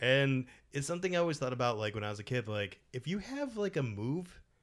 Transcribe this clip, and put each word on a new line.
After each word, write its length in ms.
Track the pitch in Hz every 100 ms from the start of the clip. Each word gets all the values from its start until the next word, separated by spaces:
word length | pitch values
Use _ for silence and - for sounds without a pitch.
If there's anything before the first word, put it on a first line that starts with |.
and 460 | 120 135 139 131 127 - _
it's 140 | 139 139
something 280 | 175 185
I 40 | 175
always 180 | 170 147
thought 140 | 127
about, 260 | 123 123 110
like, 160 | 107
when 80 | 107
I 60 | 104
was 80 | 104
a 60 |
kid, 240 | 107 127 107
like, 320 | 107 101 - _
if 140 | 127 143
you 120 | 196
have, 380 | 202 269 285 220
like, 200 | 202 165
a 60 |
move 580 | 127 101 113 160 180 - - _